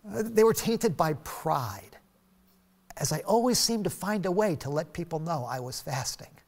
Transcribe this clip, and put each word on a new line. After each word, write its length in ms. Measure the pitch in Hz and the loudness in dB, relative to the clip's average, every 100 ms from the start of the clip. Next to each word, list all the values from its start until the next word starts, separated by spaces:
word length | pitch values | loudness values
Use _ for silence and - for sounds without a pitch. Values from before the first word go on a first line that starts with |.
| 208 | -8
Uh, 140 | 220 | -6
they 200 | 220 220 | 0 6
were 100 | 220 | 6
tainted 420 | 208 - 226 233 151 | 6 0 2 0 2
by 180 | 160 147 | 0 0
pride, 720 | - - 160 151 117 98 - - _ _ _ _ _ _ _ _ _ - | -6 -6 -2 0 -2 -10 -14 -20 _ _ _ _ _ _ _ _ _ -6
as 140 | 151 | -4
I 100 | 151 | -2
always 360 | - 220 247 233 | 2 4 4 4
seemed 280 | - 226 190 | 2 0 -2
to 40 | |
find 360 | - 185 214 185 | -2 -2 0 2
a 40 | |
way 240 | 180 214 147 | 2 2 0
to 120 | 139 | -2
let 240 | 147 165 | -2 -4
people 260 | - 165 160 | -8 -6 -4
know 280 | 160 160 120 | -2 -4 -4
I 100 | 127 | -6
was 220 | 127 123 | -6 -10
fasting. 480 | - 135 123 - - - | -6 -4 -4 -8 -14 -20